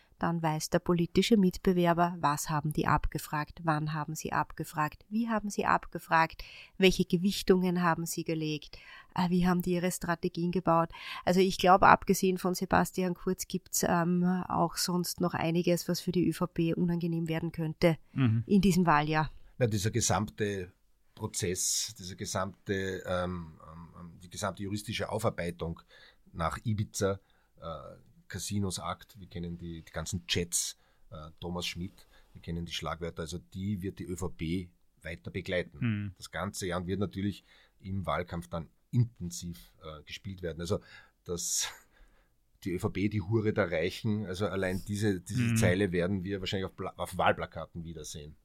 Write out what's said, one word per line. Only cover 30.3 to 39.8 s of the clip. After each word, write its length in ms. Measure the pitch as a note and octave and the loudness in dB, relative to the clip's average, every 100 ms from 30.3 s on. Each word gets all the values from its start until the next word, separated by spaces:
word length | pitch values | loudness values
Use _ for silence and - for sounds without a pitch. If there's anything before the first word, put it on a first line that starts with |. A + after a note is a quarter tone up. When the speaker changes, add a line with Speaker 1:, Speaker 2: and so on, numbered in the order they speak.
| F2+ F2 - - - _ _ - | -2 0 -2 -4 -8 _ _ -18
Speaker 3:
äh, 60 | D#2+ D#2 - | -16 -16 -12
Thomas 260 | F2 F2 F2 | -8 -4 -4
Schmidt, 400 | E2+ F#2+ - - - _ | -6 -10 -12 -20 -20 _
wir 80 | - | -14
kennen 240 | - E2+ | -8 -6
die 80 | E2+ | -6
Schlagwörter, 500 | - D2+ D#2+ E2 F2 | -6 -6 -6 -6 -8
also 160 | D#2+ F2 | -8 -10
die 440 | - F#2 G2 G2+ | -10 -6 -4 -2
wird 160 | F#2+ - | -4 -6
die 60 | |
Ö 120 | F2 F2+ | -8 -6
V 120 | E2+ | -6
P 420 | - D#2+ F#2 F2 _ _ _ | -4 -4 -2 -4 _ _ _
weiter 300 | D#2+ E2+ - | -12 -12 -10
begleiten. 460 | G2 F2 F2+ F2 - | -10 -4 -4 -4 -4
Speaker 2:
Mhm. 340 | B2 G#2 G#2 - | -4 -2 -6 -10
Speaker 3:
Das 140 | - | -12
ganze 380 | D#2+ F#2+ - F#2 | -8 -6 -6 -4
Jahr 120 | F2 | -4
und 60 | F2 | -4
wird 140 | F#2+ | -2
natürlich 440 | F#2 F#2+ G2+ F2 - _ _ _ | -4 -2 -4 -4 -12 _ _ _
im 260 | F#2+ G2 D#2+ | -8 -6 -2
Wahlkampf 400 | D2+ F2+ F2 - | -4 -4 -8 -8
dann 220 | E2 D2 _ _ | -10 -10 _ _
intensiv, 800 | B2+ A#2 - F2 - F2 E2+ - _ | 0 0 -2 -10 -8 -10 -12 -18 _